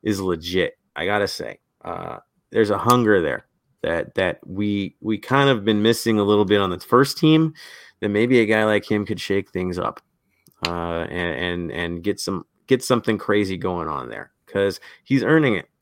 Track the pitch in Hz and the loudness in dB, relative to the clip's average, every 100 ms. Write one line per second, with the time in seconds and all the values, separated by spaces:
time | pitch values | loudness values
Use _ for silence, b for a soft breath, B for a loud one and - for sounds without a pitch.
0 | 92 98 95 85 82 92 85 - _ - | -2 -4 -2 -4 -2 -2 -2 -4 _ -6
1 | 87 104 101 - - - _ _ 87 87 | -2 0 -2 -4 -12 -14 _ _ -12 -10
2 | 87 - _ _ _ 110 107 98 117 123 | -10 -12 _ _ _ 2 2 2 4 4
3 | 113 101 78 62 _ _ _ _ - 85 | 6 4 2 -4 _ _ _ _ -4 -4
4 | - - 92 - - 92 104 101 95 _ | -4 -2 -2 -4 -10 -4 -2 -2 -4 _
5 | 107 107 - 135 139 123 101 107 110 117 | -6 -6 0 2 4 2 0 2 2 2
6 | 117 107 101 104 101 101 95 87 - 123 | 2 2 4 4 4 2 2 -4 2 2
7 | 135 - 156 156 160 156 B B B B | 2 2 4 4 2 -4 B B B B
8 | 104 104 120 127 107 110 110 104 - 104 | -2 0 4 4 4 2 2 0 0 -2
9 | 101 101 - 98 98 92 92 90 87 - | -2 -6 -2 -2 -2 -6 -4 -4 -6 -8
10 | _ _ _ _ _ _ 85 87 85 82 | _ _ _ _ _ _ -6 -4 -4 -4
11 | 82 90 87 69 87 87 85 64 85 87 | -6 -6 -4 -4 -4 -6 -6 -6 -6 -6
12 | 87 98 - 95 - _ _ 127 - 123 | -6 -4 -4 -6 -8 _ _ 0 2 -2
13 | 117 107 - 104 98 92 92 87 80 71 | 0 -4 0 0 0 -2 -4 -4 -4 -6
14 | 62 55 - _ _ 98 98 92 B B | -8 -12 -16 _ _ -2 -2 -2 B B
15 | _ 135 110 160 143 98 - _ | _ 0 4 4 4 0 -6 _